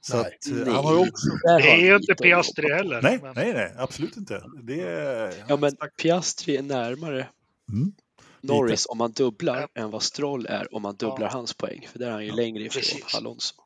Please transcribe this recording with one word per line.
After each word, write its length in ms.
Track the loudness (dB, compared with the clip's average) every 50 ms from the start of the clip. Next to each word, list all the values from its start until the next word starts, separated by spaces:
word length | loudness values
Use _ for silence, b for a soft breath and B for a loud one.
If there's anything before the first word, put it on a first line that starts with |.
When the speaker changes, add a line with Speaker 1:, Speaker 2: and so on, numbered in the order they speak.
Speaker 1:
Så 160 | -8 -2 -2
Speaker 2:
Nej. 100 | -2 -2
Speaker 1:
att, 200 | -2 -6 _ -10
eh, 180 | -6 -4 -4 -2
Speaker 3:
Nej. 100 | 0 0
Speaker 1:
han 100 | 2 4
har 80 | 4 4
ju 40 | 4
också 260 | 4 2 0 -2 -2 -2 -2 2 6
Speaker 3:
Där 140 | 6 8 8
Speaker 4:
Det 100 | 10 8
Speaker 3:
har 60 | 8
Speaker 4:
är 40 | 8
ju 100 | 8 8
Speaker 3:
han 80 | 6 6
Speaker 4:
inte 120 | 6 2
Speaker 3:
lite 0 |
att 60 | 0 4
Speaker 4:
Piastri 440 | 6 6 6 6 4 0 -2 -2
Speaker 3:
jobba 120 | 0 0 2
på. 80 | 0
Speaker 4:
heller, 200 | 0 -2 -2 2
Speaker 1:
Nej, 160 | 2 2 2 2
Speaker 4:
men 100 | -4 -10 -6
Speaker 1:
nej, 160 | -4 -2 -2
nej, 220 | -2 -2 -4 -4 -4 -8
absolut 380 | -8 -8 -6 -8 -8 -8 -8
inte. 280 | -12 -12 -10 -10 -10 -10 -14 -18 -18
Det 180 | -10 -8 -8 -6
är, 460 | -6 -6 -6 -6 -4 -4 -4 -4 -4
Speaker 3:
Ja, 180 | -6 -6 -10 -4 -2
Speaker 1:
han 120 | 0 2
Speaker 3:
men 100 | 2 0
Speaker 1:
stack- 260 | -2 -2 -12 -14 _ -4
Speaker 3:
Piastri 540 | 0 2 2 2 0 -4 -6 -6 -4 -4 -2
är 60 | -2
närmare 640 | -2 -4 -4 -4 -2 -4 -6 -8 -8 -8 -6 -6 -8 -10 _ _ _ _ _ _ _ -6
Speaker 1:
Mm. 200 | -2 -2 -2 -2 -4 _ _ _ _ b b b b b
Speaker 3:
Norris 300 | -2 0 2 2 4 2
Speaker 1:
Lite. 180 | 2 0 -2 -6
Speaker 3:
om 60 | -4 -2
man 140 | -2 -2
dubblar 560 | 0 0 0 0 0 _ -4 -2 -2 -2 -6 -8 _
Speaker 4:
Ja. 80 | -8
Speaker 3:
än 80 | -8 -8
vad 120 | -6 -6
Stroll 440 | -6 -6 -4 -4 -4 -4 -4 -6 -6
är 280 | -6 -6 -6 -6 -8 -8
om 80 | -8
man 140 | -8 -8 -6
dubblar 300 | -4 -4 -4 -2 -2 -4
Speaker 4:
Ja. 60 | -4
Speaker 3:
hans 220 | -4 -6 -8 -10 -10
poäng. 320 | _ -8 -8 -8 -10 -16 -18
För 60 | -12 -10
där 80 | -8
är 40 | -6
han 100 | -6 -6
ju 60 | -8 -6
Speaker 1:
Ja. 60 | -2
Speaker 3:
längre 300 | -2 -2 -2 -4 -8 -8
ifrån 160 | -6 -6 -4
Speaker 4:
Precis. 340 | -4 -4 -4 -6 -6 -6 -6
Speaker 3:
Alonso. 400 | -6 -6 -8 -10 -8 -8 -8 -8 _ _